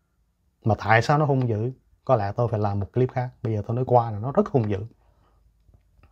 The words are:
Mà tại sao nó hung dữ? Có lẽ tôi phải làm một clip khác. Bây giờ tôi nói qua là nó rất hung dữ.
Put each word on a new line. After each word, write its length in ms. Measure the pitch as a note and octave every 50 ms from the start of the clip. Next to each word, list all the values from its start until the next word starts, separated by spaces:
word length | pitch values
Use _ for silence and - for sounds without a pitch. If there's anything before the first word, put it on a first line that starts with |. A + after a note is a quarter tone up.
| _ _ _ _ _ _ _ _ _ _ _ _ -
Mà 120 | A2+ G#2 -
tại 240 | - G2+ A2+ A#2
sao 160 | A2+ - D3 D3
nó 80 | D#3
hung 240 | C#3 C#3 C3 B2+ A#2+
dữ? 220 | A2 G2+ A2 B2+ C3 _ _ _ _ _ _
Có 100 | - C3
lẽ 160 | A2 G2+ G2+ G#2
tôi 120 | - B2 G#2+
phải 120 | A#2 G#2
làm 200 | G#2 G2+ G2+ G2+
một 80 | G2 - -
clip 180 | B2 B2+ B2+
khác. 180 | - B2+ B2 B2+ - _ -
Bây 100 | A2 A2+
giờ 80 | G#2 G#2 -
tôi 80 | A2+
nói 100 | B2 C3 -
qua 240 | B2 A#2+ A#2 A#2
là 80 | G#2+ G2+
nó 120 | G#2+ C3+
rất 180 | - G3+ G#3+ -
hung 200 | - C3 A2 G#2
dữ. 160 | G2+ F#2+ G2+ A2+ _ _ _ _ _ _ _ _ _ _ _ _ _ _ _ _ _ _ _ _ _ _ _ _